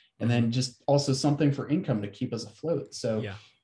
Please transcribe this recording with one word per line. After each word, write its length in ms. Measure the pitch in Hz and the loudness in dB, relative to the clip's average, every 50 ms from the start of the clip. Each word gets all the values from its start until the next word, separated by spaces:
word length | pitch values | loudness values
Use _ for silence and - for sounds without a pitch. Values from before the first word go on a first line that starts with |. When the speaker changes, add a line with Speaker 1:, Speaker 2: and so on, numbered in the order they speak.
| _ _ _ _ | _ _ _ _
Speaker 1:
and 100 | 110 120 | 0 2
then 140 | 120 120 117 | 2 2 2
Speaker 2:
Mm-hmm. 60 | 113 117 | 2 2
Speaker 1:
just 300 | 127 127 - - - _ | 0 -2 -2 -6 -8 _
also 260 | - 139 143 143 - 135 | 2 2 2 4 2 0
something 380 | - - 147 143 143 156 143 | 2 2 2 2 4 4 2
for 160 | 139 - 123 - | 2 0 -2 0
income 340 | 147 185 - - 113 104 104 | 0 0 0 0 -2 -2 -2
to 60 | 104 | -6
keep 240 | - - 127 120 120 | -6 -6 -6 -4 -4
us 120 | 110 107 | -6 -8
afloat. 500 | 104 - - - 160 170 - - - - | -10 -14 -8 -4 -2 -2 -2 -4 -6 -10
So, 260 | - - 113 110 107 | -6 -4 -2 -2 -2
Speaker 2:
Yeah. 140 | 107 104 98 101 - - _ _ | -2 -4 -8 -10 -16 -20 _ _